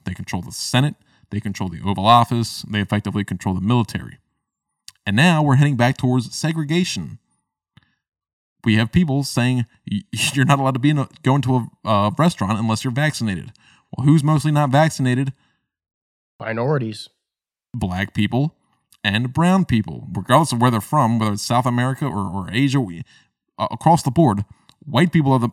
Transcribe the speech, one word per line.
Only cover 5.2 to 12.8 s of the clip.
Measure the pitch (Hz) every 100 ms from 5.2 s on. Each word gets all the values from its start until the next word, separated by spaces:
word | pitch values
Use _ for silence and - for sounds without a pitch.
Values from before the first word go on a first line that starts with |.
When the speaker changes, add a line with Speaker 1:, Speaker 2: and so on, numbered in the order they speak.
| 170 160
Speaker 1:
we're | 147 131
heading | 147 127
back | 120 -
towards | 131 127 113
segregation. | - 156 165 143 170 180 - - 104 _ _ _ _ _ _ _ _ _ _ _ _ _ _
We | - 110
have | 113
people | 175 175 135
saying, | 139 - 123 127 117 _ -
"Y-, | 101 -
<laughs> | - -
you're | 139
not | 131 139
allowed | 135
to | 131
be | 139
in | 151
a, | 127 -
go | -
into | 139 123 127
a, | 113 -
uh, | - 104 104 95
restaurant | 165 - 95 107
unless | 113 110